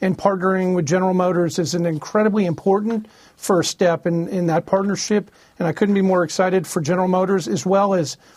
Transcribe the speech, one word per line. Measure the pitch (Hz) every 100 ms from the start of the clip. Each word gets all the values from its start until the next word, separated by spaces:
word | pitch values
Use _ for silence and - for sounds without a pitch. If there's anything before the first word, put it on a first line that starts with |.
and | 190 -
partnering | 202 190 185 190 185
with | 180
General | 147 185 185
Motors | 180 180 175 175 165
is | 165
an | 175 170
incredibly | 156 - 214 214 208
important | 185 156 - 196 214 226 220 - - _
first | - 185 156
step | - 180 165 175
in, | 170 170
in | 190 175
that | 165 -
partnership. | 190 196 190 - 208 - _ _ -
And | 175
I |
couldn't | 151 202
be | 202
more | 190 185
excited | 170 - 185 185 165
for | 180
General | 147 180 185
Motors | 185 185 196 175
as | 190
well | 180 196 202
as | 190 143 - _